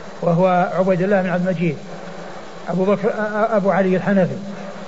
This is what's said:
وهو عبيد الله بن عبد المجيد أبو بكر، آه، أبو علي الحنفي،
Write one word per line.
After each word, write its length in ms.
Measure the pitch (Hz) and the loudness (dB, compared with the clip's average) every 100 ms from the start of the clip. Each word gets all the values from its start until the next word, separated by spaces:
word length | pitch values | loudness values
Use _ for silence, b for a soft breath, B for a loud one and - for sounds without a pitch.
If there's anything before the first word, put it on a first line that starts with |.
| - - | -14 -4
وهو 480 | 170 170 185 180 180 165 | 0 4 4 4 2 2
عبيد 240 | 190 185 | 2 2
الله 200 | 190 202 | 2 2
بن 60 | 185 | 2
عبد 200 | 180 180 | 0 0
المجيد 280 | 170 170 139 - - - - - - - - - | 0 0 -2 -8 -14 -14 -14 -14 -14 -14 -12 -4
أبو 160 | 180 | 0
بكر، 240 | 185 202 220 | 2 2 0
آه، 480 | 214 214 214 220 220 | -2 -2 0 0 2
أبو 140 | 190 | 2
علي 260 | 175 190 185 | 2 2 2
الحنفي، 400 | 175 196 165 135 - - - - | 2 2 2 -2 -10 -12 -12 -14